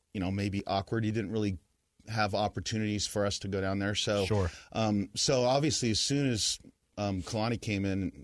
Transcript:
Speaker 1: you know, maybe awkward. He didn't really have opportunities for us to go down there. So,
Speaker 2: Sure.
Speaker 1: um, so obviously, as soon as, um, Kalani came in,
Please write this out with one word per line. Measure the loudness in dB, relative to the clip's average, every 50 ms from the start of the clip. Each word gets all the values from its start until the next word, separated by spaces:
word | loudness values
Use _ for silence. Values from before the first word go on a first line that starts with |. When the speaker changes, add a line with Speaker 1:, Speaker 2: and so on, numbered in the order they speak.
| _ _ -6
Speaker 1:
you | -2
know, | -2 0
maybe | 0 0 0 0 -2 -2 -2
awkward. | 0 0 -2 0 0 -2 0 0
He | 0
didn't | 0 -2 -2 -2
really | -2 0 0 0 -2 -4 -8 _ _ _ _ _ _ _ -12 -6
have | -2 0 0 2 2
opportunities | 0 0 0 -2 -4 -6 -4 -2 -2 0 0 0 -2 -2
for | -2 0 0 0
us | 0 -2 -4
to | -4
go | -4 -2 -2
down | 0 0 0 0
there. | 0 0 -2
So, | -2 0 0 2 2 2
Speaker 2:
Sure. | 2 2 2 2 0 -2 -6 -14 -8 -4
Speaker 1:
um, | 0 0 2 2 2 0 -2 -2
so | -2 0 2 2 4 4
obviously, | 4 4 4 2 2 0 0 0 2
as | 2 2
soon | 2 2 2 2 2 2
as, | 0 0 0 -2 -2 -4 -8 -16 -20 _ _ _ _
um, | -4 -2 0 0 -2
Kalani | -4 -4 -2 0 0 0 0 -2
came | -2 -2 -2 0 0
in, | 0 0 0 -2 -2 -4 -8